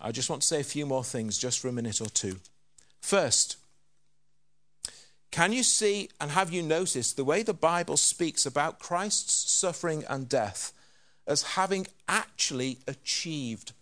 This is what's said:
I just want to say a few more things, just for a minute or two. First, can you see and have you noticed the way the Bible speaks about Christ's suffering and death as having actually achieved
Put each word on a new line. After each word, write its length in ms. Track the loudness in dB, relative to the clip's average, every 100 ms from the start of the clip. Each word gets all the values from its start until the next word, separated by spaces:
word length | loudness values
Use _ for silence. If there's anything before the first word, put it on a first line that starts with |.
I 100 | -6
just 200 | -4 -2
want 100 | 0
to 80 | 2
say 120 | 2
a 40 |
few 220 | 0 -4 0
more 180 | 0
things, 320 | -2 -4 -2 -2
just 240 | -2 -2
for 80 | -2
a 40 |
minute 280 | -2 -2 -2
or 80 | -2
two. 280 | -2 -2 -6 -12 _ _ -20 -20 -12
First, 560 | 0 2 4 2 2 -4 -18 _ _ _ _ _ _ -20 _ -20 _ _ -14 -14 -20 -20 _
can 220 | 2 2
you 100 | 4
see 460 | 2 4 2 0 -4 -6
and 100 | 0
have 200 | 0 2
you 120 | 0
noticed 540 | 2 2 2 0 -2 0
the 80 |
way 180 | 0 2
the 100 | 0
Bible 460 | 2 2 2 2 2
speaks 480 | 2 2 0 0 0
about 320 | 0 -2 -4
Christ's 720 | -4 -2 0 -2 0 0 2
suffering 500 | 2 2 0 -2 -2 -4
and 200 | -6 0
death 440 | 0 0 -4 -10 -12 -20 -20 _ _ -2
as 160 | -2
having 440 | 0 0 2 0 -4 -8 0
actually 720 | 0 0 -2 -2 0 -2 -4 -8
achieved 840 | -8 -4 -4 -4 -4 -4 -6 -12 -20